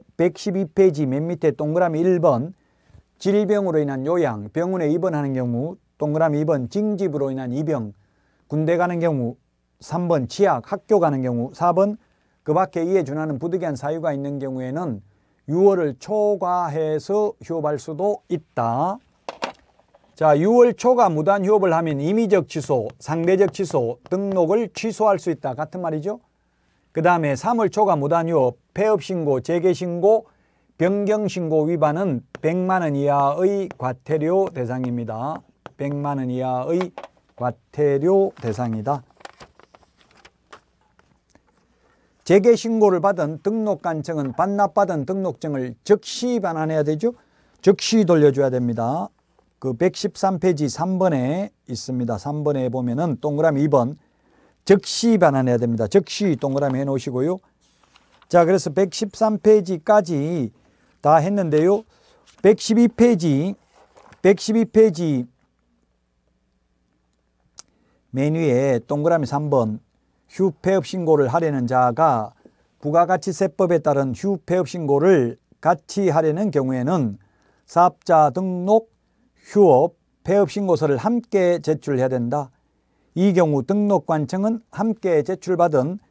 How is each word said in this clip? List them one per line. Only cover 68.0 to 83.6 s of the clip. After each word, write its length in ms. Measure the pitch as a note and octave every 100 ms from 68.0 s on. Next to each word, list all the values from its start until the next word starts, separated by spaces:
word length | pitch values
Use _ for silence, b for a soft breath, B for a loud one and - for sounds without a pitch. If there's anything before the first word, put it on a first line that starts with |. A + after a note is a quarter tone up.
| _
맨 240 | B2+ C#3+
위에 460 | D#3+ D#3+ B2 C#3 A#2+ -
동그라미 400 | D3 D#3 E3 B2+
삼 240 | C#3+ D3+
번 300 | C#3 A2+ G#2+ - _ _ _ _
휴폐업 560 | - F#3+ D#3 F3+ F#3+ F#3+
신고를 420 | F#3+ E3 D#3 C3
하려는 380 | D#3 E3 C#3 A#2+
자가 640 | B2+ B2 A#2+ D#3+ A#2+ G#2+ b b b b _
부가가치세법에 1000 | D3 D#3+ E3+ F#3 - E3+ F#3+ - F#3 E3+
따른 340 | - C#3 C3+
휴폐업 540 | A#2+ F#3+ G3 - F3+ E3
신고를 680 | F3+ D3+ C#3+ E3+ F3+ A#2+ - _ _
같이 480 | D#3 F3 - - F#3+
하려는 420 | D3+ D#3+ D#3 G#3
경우에는 680 | D3+ C3 C3 B2+ F3+ A#2+ G2 _ _ _ _ _
사업자 640 | - F3 - - D#3+ D3+
등록, 600 | B2+ F#3+ F3+ F3+ A3 A3+ _ _ _ _ _
휴업, 580 | - G#3 F#3+ B2+ E3 - _ _
폐업 260 | - G3 F#3+
신고서를 460 | - G3 E3 D3+ C#3
함께 640 | C#3+ A#3 A3+ G3 F3+ E3+
제출해야 480 | C#3+ D3+ - C3+ C3
된다. 420 | C3 A#2+ C#3+ C#3 _ _ _ _ _ _
이 180 | - G3
경우 300 | F3+ E3 C#3+